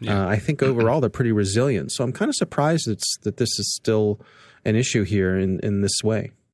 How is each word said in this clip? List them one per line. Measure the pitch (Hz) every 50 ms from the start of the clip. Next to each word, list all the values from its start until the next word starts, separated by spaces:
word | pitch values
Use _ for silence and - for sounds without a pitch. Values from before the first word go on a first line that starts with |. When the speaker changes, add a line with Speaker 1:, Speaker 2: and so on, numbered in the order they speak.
Speaker 1:
Yeah. | 117 104 104 98 95
Speaker 2:
uh, | 90
I | 107 101
think | - - 151 - 135
overall | 131 127 117 113 113 127 156
they're | 131 107
pretty | - - 127 117 110
resilient. | 104 101 95 98 113 131 143 123 90 69 - -
So | - 123
I'm | 120 131
kinda | - 208 302 285
surprised | - - - - - 143 156 170 160 - 117
it's, | 104 - - - - - -
that | 107 101 -
this | 123 107 - -
is | 101 - -
still | - - - 110 107 107 104 104 - - - - - - - - _ _
an | - 107
issue | 113 127 - - 120 98
here | 85 107 98 92 92 92 95
in, | 95 95 95 -
in | - 107 101 98
this | 101 98 - - -
way. | 107 110 104 - - - _ _ _